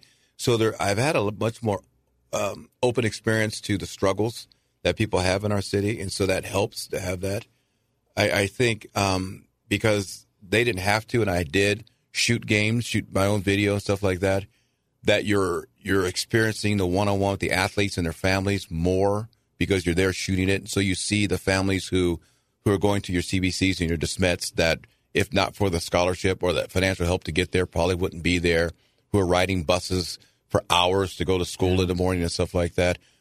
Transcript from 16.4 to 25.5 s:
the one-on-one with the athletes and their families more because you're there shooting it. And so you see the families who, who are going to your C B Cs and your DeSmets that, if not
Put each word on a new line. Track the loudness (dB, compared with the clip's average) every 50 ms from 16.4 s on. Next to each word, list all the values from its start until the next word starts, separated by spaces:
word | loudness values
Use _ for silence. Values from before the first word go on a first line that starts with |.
| 2 0 -2 -2 -2 -2 0
the | 0 0
one-on-one | 0 0 0 0 0 0 0 0 0
with | 0 -2
the | -2 -2
athletes | 0 0 0 0 0 -2 -2 -2 -2
and | -2 -4
their | -4
families | -4 -2 0 0 0 0 0 -2 -2 -4 -4 -6
more | -4 -2 0 2 2 2 2 0 0 -2 -4 -8 _ _ _ _ _ -6
because | -2 0 0 0 2
you're | 0 2
there | 2 2 2
shooting | 0 -2 -2 -2 0 0 2 0
it. | 0 -2
And | -4 -4
so | -2 0
you | 0 0 -2
see | -2 -2 0 0 2 2
the | 0 -2 -2
families | 0 0 2 2 2 2 0 0 -2 0
who, | 0 2 2 2 0 -2 -6 _ _ _ _ _ _ _ _
who | 0
are | 2 2
going | 2 2 0 0
to | -2 -2
your | -4 -4
C | -2 -2 -2 0
B | 0 -2
Cs | 0 0 0 0 2 0
and | -2 -2
your | -2 -2
DeSmets | -4 -4 -2 0 0 0 0 -2 -4 -4 -2
that, | 0 2 2 0 -2 -6 _ _ _ _ _ -2
if | -2 -2 0
not | 2 0 0 0